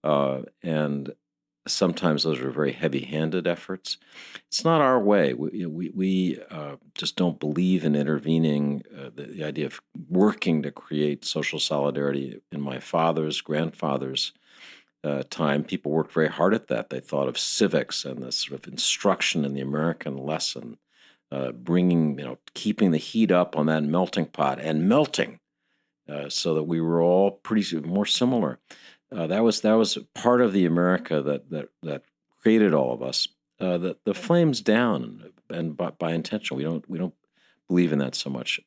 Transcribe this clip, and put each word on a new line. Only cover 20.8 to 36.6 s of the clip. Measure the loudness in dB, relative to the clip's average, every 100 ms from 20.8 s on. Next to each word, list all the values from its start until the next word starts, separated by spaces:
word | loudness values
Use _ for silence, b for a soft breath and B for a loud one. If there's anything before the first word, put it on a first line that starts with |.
| _ b b b _
uh, | -6 -6
bringing, | -8 0 4 6 4 2 -2
you | -8
know, | -12 -14
keeping | -6 -4 2 2
the | 2
heat | 0 2 4
up | 4 4 0
on | 2
that | 2
melting | 2 0 0 -2 -4
pot | 0 0 0
and | -2 0 4
melting, | 4 2 -2 -4 -6 _ _ _ _ _ _ -12
uh, | -10 -6
so | -4 0
that | 0
we | 0 0
were | 0 2
all | 4 6 4
pretty | 0 -2 0
s-, | 0 -4
more | -4 -2 0
similar. | 0 2 2 -2 -4 B B B B _
Uh, | -6 -2
that | 2
was, | 2 2
that | 4
was | 4 4 -2 -8
part | -2 2 4
of | 4
the | 4 4
America | 4 4 2 0 -2
that, | -2 -4 -6
that, | -10 -10 _
that | -10 -10 _ _ _ _
created | 4 6 6
all | 4 2
of | -2
us. | -4 -4 -4 _ _ _
Uh, | -2 0
the, | -2 -4 -4
the |
flame's | -4 2 4 4 2
down, | 2 4 4 0
and, | -4 -12 -20 _ _ -6
and | -6 -4
by, | -6
by | -4 -2
intention, | -2 -2 -6 -6
we | -4